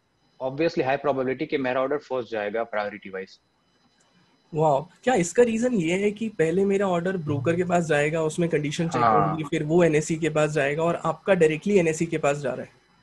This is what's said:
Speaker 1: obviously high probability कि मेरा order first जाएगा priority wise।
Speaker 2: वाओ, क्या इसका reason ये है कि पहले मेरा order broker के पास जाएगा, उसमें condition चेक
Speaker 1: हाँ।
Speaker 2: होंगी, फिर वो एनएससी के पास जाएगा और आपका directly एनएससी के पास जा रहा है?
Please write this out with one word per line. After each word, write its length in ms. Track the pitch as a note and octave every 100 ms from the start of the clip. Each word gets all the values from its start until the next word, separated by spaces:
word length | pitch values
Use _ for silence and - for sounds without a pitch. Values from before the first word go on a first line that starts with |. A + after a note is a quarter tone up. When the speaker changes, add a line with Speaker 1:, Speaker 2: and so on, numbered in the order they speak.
| _ _ _ - C3
Speaker 1:
obviously 380 | C#3 E3 F3 C3
high 160 | C#3 D3
probability 400 | C3+ C3 B2+ C3+
कि 120 | D3
मेरा 220 | B2+ C3
order 180 | C3 D3
first 320 | - C3 A2
जाएगा 340 | A2+ G#2 G#2+
priority 460 | A#2 G#2+ G#2 G2+ G2
wise। 300 | F#2+ F#2+ - _ _ _ _ _ _ _ _ _ _ _
Speaker 2:
वाओ, 340 | D3+ D#3 C#3 D#3+ _
क्या 100 | -
इसका 280 | A#3+ E3+ -
reason 320 | A#3+ A3 B3
ये 240 | A#3 D#3+ F#3
है 120 | G#3
कि 180 | G#3 A3+
पहले 360 | - D#3+ F3
मेरा 240 | G3 G3 G3
order 280 | F3 F3 F#3+
broker 400 | D3+ C#3+ C#3 E3+
के 80 |
पास 200 | F3 F3+
जाएगा, 380 | D#3+ D3 D3 E3
उसमें 260 | D#3 D#3 E3+
condition 400 | D#3+ D3 D3+ E3
चेक 140 | E3
Speaker 1:
हाँ। 260 | A#2 G#2 G2
Speaker 2:
होंगी, 160 | D#3+
फिर 200 | D3+ D#3+
वो 200 | D3+ E3+
एनएससी 320 | E3+ D3+ D#3 D#3+
के 140 | D#3+
पास 200 | D3+ D3+
जाएगा 320 | D3+ C#3 D3
और 180 | E3+ E3
आपका 300 | E3 D#3 -
directly 440 | F#3+ D#3+ D#3 G3+ G3+
एनएससी 280 | E3 D#3+ E3
के 120 | D#3+
पास 200 | C#3+ D3
जा 140 | C3+
रहा 140 | C3 B2
है? 40 | _ _ _